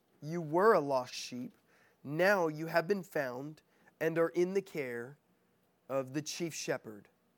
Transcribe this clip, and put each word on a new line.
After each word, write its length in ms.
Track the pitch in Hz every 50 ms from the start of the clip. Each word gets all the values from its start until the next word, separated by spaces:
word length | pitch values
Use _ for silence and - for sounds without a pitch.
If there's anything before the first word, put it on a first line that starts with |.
| _ _ _ _
You 180 | 143 151 165 175
were 340 | 165 147 151 175 196 226 220
a 60 | 170
lost 360 | 143 143 135 127 123 - -
sheep. 360 | - - - 123 123 127 - - _ _ _ _ _ _ _ _ _ -
Now 440 | 131 147 160 180 196 208 190 170
you 200 | 160 156 151 165
have 200 | 160 160 170 165
been 140 | 170 202 196
found 600 | - - - 156 139 127 123 127 139 151 156 - _ _ _ _ _ - _ -
and 200 | 156 165 165 165
are 100 | 165 165
in 240 | - 170 175 180 190
the 80 | 196
care 560 | 190 - - 165 135 123 120 120 117 131 147 - _ _ _ _ _ _ _ _ _ _ _ _ _ -
of 240 | 131 135 131 131 131
the 80 | 151
chief 320 | 147 - - - 175 165 -
shepherd, 540 | - - 175 143 127 - 117 107 104 - _ _ _ _ _ _